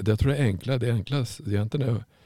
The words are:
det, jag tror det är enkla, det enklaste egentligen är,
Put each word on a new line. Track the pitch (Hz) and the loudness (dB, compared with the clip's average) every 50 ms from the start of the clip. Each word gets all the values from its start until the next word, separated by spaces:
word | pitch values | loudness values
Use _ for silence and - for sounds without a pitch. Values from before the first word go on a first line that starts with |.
det, | 95 107 | 2 0
jag | 107 - | 2 4
tror | - 135 | 2 2
det | 143 143 | 2 2
är | 139 | 2
enkla, | 107 92 - - 120 135 123 | 2 0 0 -2 -2 -2 0
det | 120 120 | 0 0
enklaste | 120 107 - - 139 143 120 - - - - | 0 0 -2 -2 -2 -2 -2 -4 -6 -8 -4
egentligen | 101 104 101 107 110 - 147 120 120 | -2 0 0 0 0 -2 -2 0 0
är, | 117 104 - - _ _ _ | 0 -2 -4 -8 _ _ _